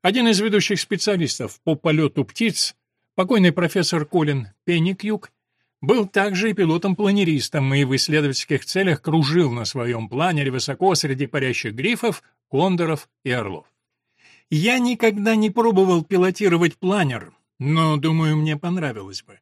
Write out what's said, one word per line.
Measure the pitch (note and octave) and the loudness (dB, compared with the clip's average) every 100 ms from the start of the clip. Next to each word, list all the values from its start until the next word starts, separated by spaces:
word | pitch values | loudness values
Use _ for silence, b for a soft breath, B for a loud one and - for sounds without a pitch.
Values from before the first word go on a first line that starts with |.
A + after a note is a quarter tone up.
Один | F3+ A#3 A#3 | 0 2 2
из | G3+ | 2
ведущих | G#3+ G#3 - G3 | 2 2 0 -4
специалистов | - G3 - G3 D3+ - A2+ - | -4 -4 -2 0 -2 -4 -10 -6
по | - D3+ | -2 -2
полету | E3 D#3 D#3 - | 2 2 2 0
птиц, | C3 - A3+ - - - _ _ _ | -4 -2 -2 0 -6 -6 _ _ _
покойный | - F#3 A#3 F3+ | -4 2 4 4
профессор | D#3 E3+ G3 E3+ E3+ | 4 0 0 0 -2
Колин | D3+ F3+ D3+ C#3 G#2+ _ | -2 0 0 -2 -6 _
Пенникьюк, | - E3+ E3 F#3+ G#3 G#3+ - _ _ _ _ _ | -2 0 0 -2 -4 -6 -6 _ _ _ _ _
Был | C3+ A#3+ G3+ | 2 2 2
также | G#3 G3+ F3+ A3+ | 0 0 0 -2
и | |
пилотом-планеристом | F3+ E3+ E3 G3 F#3 G#3 G3+ F3+ D3+ - D3+ C3+ | 0 0 2 0 0 0 2 2 0 -2 -2 0
и | C#3 | 2
в | C3+ | 2
исследовательских | C3 - D3+ D3 C3 - C3+ | 0 0 0 0 -2 -2 -4
целях | - F#3 G3 D3 | -2 -2 0 0
кружил | - D#3+ C#3 E3 D3+ | 0 0 2 2 2
на | A#2+ | 0
своем | A2 B2+ A#2+ A#2+ A2 | -6 -6 -4 -4 -6
планере | A#2+ F3 D#3+ C#3 | -2 -2 0 -2
высоко | B2+ C3 C3 F#3+ F3 | -4 -6 0 0 0
среди | D3+ C3 C3+ | -2 -4 -4
парящих | D3 C3+ B2 A#2 | -2 -2 -4 -6
грифов, | G#2+ E3 A#3+ A#3 F#3 _ _ _ | -4 -4 -2 -2 -4 _ _ _
кондоров | C3+ F#3 F3+ E3 D3+ - _ | 0 0 0 -2 -4 -8 _
и | C3+ | -4
орлов. | B2 G#2 E2+ _ _ _ _ _ b b b b | -4 -4 -8 _ _ _ _ _ b b b b
Я | D3+ G3 B3+ | 0 0 0
никогда | B3 A3+ A3+ G#3 G#3 A3 | 0 0 0 0 0 2
не | G#3+ | 2
пробовал | G3+ A3+ F#3+ F#3+ F3 | 2 2 4 4 2
пилотировать | D#3+ F#3+ F#3 F#3 G3+ E3+ F3 - | 2 2 2 2 0 2 0 0
планер, | F#3 G3+ D#3 A#2 F2+ _ _ _ | -2 0 0 -2 -10 _ _ _
но, | C3 D#3+ D#3+ D3+ | -2 2 2 0
думаю, | D#3 D#3+ D#3+ D#3 | 0 2 2 0
мне | D#3 D3 | 0 -2
понравилось | F3 F3+ D3+ G#2+ G2 F#2+ | -4 -4 -4 -8 -12 -14
бы. | - G2 | -18 -20